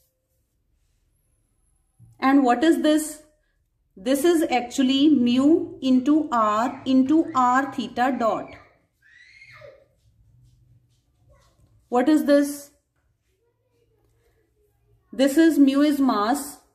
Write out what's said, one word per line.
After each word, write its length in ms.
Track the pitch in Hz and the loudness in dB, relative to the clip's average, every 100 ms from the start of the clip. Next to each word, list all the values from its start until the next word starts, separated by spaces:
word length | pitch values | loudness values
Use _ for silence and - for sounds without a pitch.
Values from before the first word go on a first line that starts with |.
| _ _ _ _ _ _ _ _ _ _ _ _ _ _ _ _ _ _ _ _ - - | _ _ _ _ _ _ _ _ _ _ _ _ _ _ _ _ _ _ _ _ -20 -6
And 240 | - 277 | 0 2
what 180 | 247 240 | 2 0
is 200 | 320 277 | 0 0
this? 420 | 302 311 - - - _ _ _ _ _ _ - | 0 -2 -4 -14 -20 _ _ _ _ _ _ -12
This 220 | 190 277 | -4 -2
is 200 | 339 339 | 0 0
actually 640 | 320 247 240 - 262 269 302 | 0 -4 -4 -4 -2 2 2
mu 680 | 262 240 254 285 359 359 - | 2 2 2 2 2 -2 -8
into 460 | 262 254 285 302 302 | -2 0 2 0 0
R 520 | 240 214 214 254 - 262 | -2 -2 -2 -4 -6 -2
into 460 | 262 262 311 320 | 0 2 0 0
R 380 | 269 247 254 285 | 0 0 0 -2
theta 440 | - 208 - 254 247 | -6 -10 -4 -4 -2
dot. 380 | 233 170 - - _ _ _ _ _ _ _ - - - 587 - _ _ _ _ _ _ _ _ _ _ _ _ _ _ _ _ _ _ _ _ - | -4 -4 -8 -20 _ _ _ _ _ _ _ -20 -20 -20 -20 -20 _ _ _ _ _ _ _ _ _ _ _ _ _ _ _ _ _ _ _ _ -4
What 200 | 240 285 | -2 2
is 180 | 302 240 | 2 2
this? 440 | 285 285 - - _ _ _ _ _ _ 370 466 _ 523 466 466 453 403 _ _ _ _ _ _ _ _ _ _ | 2 0 -6 -18 _ _ _ _ _ _ _ _ _ _ _ _ _ _ _ _ _ _ _ _ _ _ _ _
This 240 | 208 277 277 | -2 0 4
is 220 | 330 285 | 4 4
mu 220 | 269 277 | 4 4
is 180 | 302 262 | 2 2
mass, 600 | 262 214 208 285 - - _ | 0 0 -2 -4 -8 -18 _